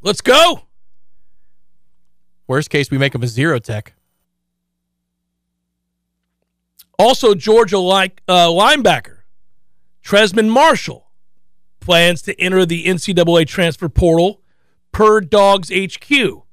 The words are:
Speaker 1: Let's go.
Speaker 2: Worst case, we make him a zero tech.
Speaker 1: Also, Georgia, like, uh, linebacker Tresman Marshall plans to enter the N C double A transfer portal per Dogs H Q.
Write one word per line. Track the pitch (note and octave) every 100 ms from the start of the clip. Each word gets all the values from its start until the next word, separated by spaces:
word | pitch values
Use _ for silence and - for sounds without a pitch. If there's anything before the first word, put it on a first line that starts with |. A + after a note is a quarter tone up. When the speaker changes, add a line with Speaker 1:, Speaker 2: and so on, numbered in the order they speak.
Speaker 1:
Let's | F#3 G3+
go. | - C4+ E4+ D#4 - - - - - - - - - - - - - - _ _ _ _ -
Speaker 2:
Worst | C3 D3+
case, | D3 C#3
we | C3+
make | C#3
him | B2+
a | B2
zero | A2+ D#3 C3
tech. | - G#2+ - _ _ _ _ _ _ _ _ _ _ _ _ _ _ _ _ _ _ _ _ _ _ _ _ _ _ _ _ _ _ -
Speaker 1:
Also, | G#3+ C4 C4 G3+
Georgia, | G#3 A3 A3 G3
like, | F3+ F#3+ F#3+ - -
uh, | F3+ E3+
linebacker | E3+ A3 D4+ A3 C#3+ - - - - - - - - _ _
Tresman | - G3+ G#3+ G#3+ G#3+
Marshall | A#3+ D#4+ C4+ - B2 _ - - - - - - _
plans | - E3+ E3+ E3+
to | - -
enter | F3+ F#3 F3+
the | E3+ E3
N | F3+
C | -
double | F3 E3+ E3+
A | D#3
transfer | - E3+ - E3
portal | - F3+ E3 F3+ G#3 _ _ _ _ _
per | - G#3+ G#3+
Dogs | E3+ G#3 G3 G3 E3
H | F#3 G3 -
Q. | - C#4+ G3+ - _